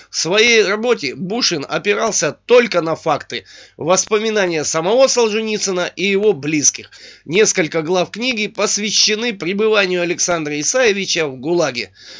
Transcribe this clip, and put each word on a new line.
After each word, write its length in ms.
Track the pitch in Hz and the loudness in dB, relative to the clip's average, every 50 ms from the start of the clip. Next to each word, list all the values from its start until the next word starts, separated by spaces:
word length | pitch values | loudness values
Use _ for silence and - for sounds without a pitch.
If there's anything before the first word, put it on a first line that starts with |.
| - _ | -18 _
В 80 | - | -8
своей 460 | - - 160 190 214 233 240 233 220 196 | -4 -2 0 2 4 4 6 6 4 4
работе 500 | 180 202 214 226 247 226 - - 127 113 | 2 0 0 0 0 0 0 -2 -6 -6
Бушин 500 | 131 147 175 214 247 - - 175 143 139 - | -6 -6 -4 -4 -2 -2 -2 -2 -2 -4 -4
опирался 640 | 143 165 151 202 202 - 226 220 - - 165 147 | -6 -2 0 0 0 0 0 -2 0 0 0 -2
только 500 | 127 - _ - 240 247 240 202 - 175 | -2 -4 _ 2 4 4 4 2 -2 -2
на 140 | 160 165 156 | -2 -2 -4
факты. 500 | - - 165 143 123 - - 123 110 - - - - - - _ | -2 -2 -2 -2 -2 -4 -8 -12 -12 -12 -14 -20 -20 -20 -20 _
Воспоминания 880 | - 139 160 185 185 - - 220 208 220 226 214 208 190 175 165 151 139 | -6 -2 0 0 0 0 2 0 0 2 2 0 0 0 0 0 -2 -2
самого 400 | - - 160 160 190 226 262 269 | -2 -2 -2 0 2 4 4 4
Солженицына 880 | 254 - 240 233 214 202 220 220 220 214 196 - 196 185 180 175 - - | 4 4 2 2 2 0 -2 -2 -2 -2 -2 -2 -2 -2 -2 -4 -4 -4
и 100 | - 180 | -4 -2
его 280 | 202 196 196 208 214 180 | 0 2 2 2 2 2
близких. 560 | 135 135 151 160 147 127 - - 123 107 - - - - - - - - | 0 -2 -2 -2 0 2 0 0 -2 -6 -18 -20 -20 -20 -20 -20 -18 -8
Несколько 600 | - 156 214 214 196 - 190 165 143 165 165 156 | 0 2 2 4 4 2 0 0 0 -2 -2 -2
глав 260 | 160 190 180 170 - | 0 0 0 0 -2
книги 380 | - 202 240 262 240 214 214 | -4 -6 -4 -2 -2 -2 -4
посвящены 840 | 202 - 190 208 202 - 202 214 208 - - - 202 214 214 240 247 | -4 -2 -2 -2 -2 -2 -2 -2 0 0 2 2 2 0 0 -2 -4
пребыванию 680 | 202 196 156 170 202 196 220 214 214 208 196 185 180 175 | -4 -4 -4 -4 -2 0 2 2 2 2 2 2 0 0
Александра 580 | 175 170 170 135 - 180 175 165 151 147 147 147 | 0 -2 -2 -2 -2 -2 -2 -2 -2 -4 -4 -4
Исаевича 680 | 143 - - 254 254 220 196 202 185 - - 170 160 | -2 0 0 2 2 2 2 0 -2 -2 -2 -2 -2
в 100 | 143 131 | -4 -4
гулаге, 560 | 127 123 160 175 175 156 139 123 117 101 - _ - - - - | -6 -4 0 0 2 0 0 -2 -4 -8 -10 _ -18 -20 -20 -20